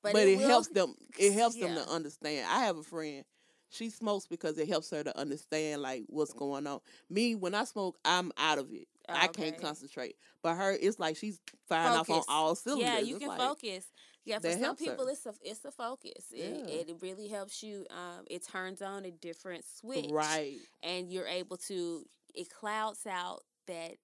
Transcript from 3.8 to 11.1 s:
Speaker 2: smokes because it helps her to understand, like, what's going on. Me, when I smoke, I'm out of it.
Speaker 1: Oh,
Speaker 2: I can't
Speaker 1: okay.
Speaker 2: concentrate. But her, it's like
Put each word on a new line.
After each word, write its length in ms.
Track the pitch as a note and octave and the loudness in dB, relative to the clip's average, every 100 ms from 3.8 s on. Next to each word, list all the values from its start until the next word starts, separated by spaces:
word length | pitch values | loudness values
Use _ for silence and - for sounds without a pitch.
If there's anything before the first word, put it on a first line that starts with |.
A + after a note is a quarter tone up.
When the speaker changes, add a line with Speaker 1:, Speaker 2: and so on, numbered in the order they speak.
| A3+ | -8
Speaker 2:
smokes 340 | G#3+ A3 G3+ - | -4 0 0 -2
because 320 | E3+ D#3+ D#3 | -4 -2 -2
it 100 | D#3 | 0
helps 220 | G#3+ E3 | 0 0
her 140 | D3+ | -4
to 120 | C#3+ - | -4 -4
understand, 680 | C#3+ C3 - D#3 D#3 D3 | -4 -6 -4 -2 0 -2
like, 200 | C3+ C3 G#2+ | -4 -6 -6
what's 260 | D3+ D3+ | -2 -2
going 320 | - C#3+ C#3 D3 | -2 -4 -4 -4
on. 160 | C#3+ _ - _ | -6 _ -20 _
Me, 240 | F#3 A#3+ A3 | 0 2 2
when 180 | F3+ | 0
I 120 | G3+ C4 | 0 -2
smoke, 340 | G#3+ F#3 - | -2 -4 -2
I'm 280 | - F3+ F3+ - | 2 2 2 0
out 200 | D#3 D3 | 2 2
of 160 | B2+ | 0
it. 140 | A2 - _ - | -10 -14 _ -4
Speaker 1:
Oh, 60 | |
Speaker 2:
I 140 | D3 F3 | 2 2
can't 280 | E3 D#3 D#3 | 2 -4 -2
Speaker 1:
okay. 60 | |
Speaker 2:
concentrate. 560 | C#3 D3+ C#3 - B2 - _ _ | -6 -6 -10 -8 -8 -10 _ _
But 140 | E3 E3+ | 0 2
her, 160 | G3 | 2
it's 260 | G3 F#3+ A3 | 2 2 2
like 180 | D#3+ | -2